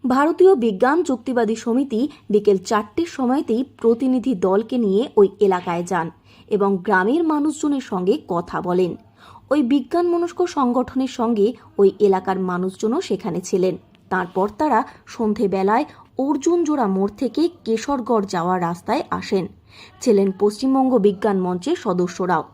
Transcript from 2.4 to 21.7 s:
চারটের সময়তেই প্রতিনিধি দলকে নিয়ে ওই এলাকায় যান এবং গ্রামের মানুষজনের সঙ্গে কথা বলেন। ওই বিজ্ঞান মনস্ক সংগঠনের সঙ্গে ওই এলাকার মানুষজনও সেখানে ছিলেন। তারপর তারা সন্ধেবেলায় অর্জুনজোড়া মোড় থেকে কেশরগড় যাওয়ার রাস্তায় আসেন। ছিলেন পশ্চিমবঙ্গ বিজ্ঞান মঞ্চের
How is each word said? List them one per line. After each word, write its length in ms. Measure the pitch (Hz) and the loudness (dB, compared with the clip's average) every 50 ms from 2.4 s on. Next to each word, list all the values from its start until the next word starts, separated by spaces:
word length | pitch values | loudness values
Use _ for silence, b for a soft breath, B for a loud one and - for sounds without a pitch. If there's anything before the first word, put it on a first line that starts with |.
| 208 208 196 190 | 4 4 2 2
চারটের 500 | 185 - 226 208 220 - - - 339 339 - | 0 -2 -2 -2 -2 -4 -4 -4 -4 -4 -4
সময়তেই 460 | - 262 240 254 294 - - 220 233 269 - - - | -4 -2 0 0 0 0 0 -2 -2 -2 -6 -8 0
প্রতিনিধি 540 | - 226 233 226 269 262 254 254 214 262 240 | 2 2 2 2 2 0 0 0 0 -2 -2
দলকে 420 | 180 190 185 190 202 226 226 262 247 | 0 0 2 2 0 0 -2 -2 0
নিয়ে 240 | 233 196 190 202 262 - - | 0 2 2 0 0 0 4
ওই 120 | 220 202 196 196 - | 4 4 4 4 0
এলাকায় 440 | 214 196 190 180 175 185 170 175 175 | 0 2 2 0 -2 -4 -4 -4 -4
যান 220 | 175 196 175 165 165 - _ b b b b b b | -2 -2 -2 -2 -4 -8 _ b b b b b b
এবং 220 | 220 190 202 196 202 185 | -2 0 2 2 0 0
গ্রামের 400 | 175 220 202 185 185 214 269 339 349 | 0 0 2 2 2 2 0 0 0
মানুষজনের 600 | 320 311 294 285 311 294 - - 294 285 269 247 - | 0 0 0 0 -2 -2 -2 -2 -2 -2 -2 -4 -6
সঙ্গে 240 | 214 180 180 185 240 311 - - | -6 -2 0 0 -2 -2 -2 -4
কথা 300 | 185 170 170 - - - | -4 -4 -4 -4 -8 -6
বলেন। 320 | - 180 180 180 185 170 - - - - B B B B B B B - | -4 -2 0 0 0 -2 -4 -10 -16 -20 B B B B B B B -2
ওই 100 | 262 302 | 0 0
বিজ্ঞান 440 | 262 226 277 285 - - - 339 349 | 2 2 0 0 0 -2 -2 0 0
মনস্ক 340 | 349 339 339 349 339 - - 359 | 0 0 0 -2 -4 -2 -4 -4
সংগঠনের 680 | 349 - 294 262 240 240 254 254 - - 262 262 254 - - | -2 0 -2 0 0 0 -2 -2 -2 -4 -4 -4 -4 -4 -4
সঙ্গে 280 | 226 233 240 208 196 226 240 B B B B - | -2 -2 2 2 2 0 0 B B B B 2
ওই 100 | 196 196 196 - | 2 2 4 4
এলাকার 380 | 208 202 190 185 - 196 185 185 | 2 2 2 0 0 -4 -4 -2
মানুষজনও 600 | 190 180 180 180 185 185 185 - - 220 247 339 | -2 -4 -2 -4 -4 -6 -6 -4 -4 -2 -2 -2
সেখানে 400 | 381 - 220 180 - - 165 180 | -2 -4 -6 -6 -4 -6 -6 -6
ছিলেন। 340 | 180 - - 185 180 185 175 - - - _ - _ - | -4 -2 -2 0 0 0 -2 -4 -14 -20 _ -20 _ -6
তারপর 380 | 185 185 180 175 - 190 190 208 | -4 -4 -4 -4 -2 -2 -2 -2
তারা 320 | 208 - 302 302 240 220 254 B B B B | -2 -2 0 2 2 0 0 B B B B
সন্ধেবেলায় 800 | - - - 233 214 208 220 247 190 190 190 190 196 214 247 302 B B B B B _ - | -20 -8 -4 -2 -2 0 0 0 -2 0 0 0 2 2 0 0 B B B B B _ -4
অর্জুনজোড়া 680 | 262 277 294 262 - 339 349 349 339 294 302 277 233 | -2 -2 -2 0 0 0 0 2 0 0 0 0 0
মোড় 260 | 196 190 190 196 202 208 - | 0 0 0 -2 -2 -2 -4
থেকে 240 | 277 233 226 302 320 339 - - - | -6 -4 0 0 -2 -2 -2 -6 -4
কেশরগড় 640 | 226 226 220 - - 285 254 226 220 240 220 196 | -2 -2 -2 -2 -4 -4 -4 0 0 0 0 0
যাওয়ার 320 | 196 - 175 165 180 185 185 | -2 -4 -2 0 0 0 0
রাস্তায় 400 | 175 170 175 170 - - 226 302 - - | -2 -4 -4 -6 -4 -4 -2 -2 -2 -4
আসেন। 340 | - 185 180 - 220 190 165 - - - B B B B B B B B | -6 -8 -4 -2 -2 -2 -2 -4 -12 -20 B B B B B B B B
ছিলেন 280 | - 254 208 196 196 196 190 190 | 0 2 4 4 2 0 0 0
পশ্চিমবঙ্গ 540 | 202 208 208 - 269 262 269 269 262 262 254 233 | 0 0 0 0 -2 0 2 2 2 2 2 4
বিজ্ঞান 400 | 190 208 196 202 - 220 196 190 | 4 2 2 2 -2 -2 0 0
মঞ্চের 360 | 185 180 180 175 175 - | -2 -2 -4 -4 -2 -4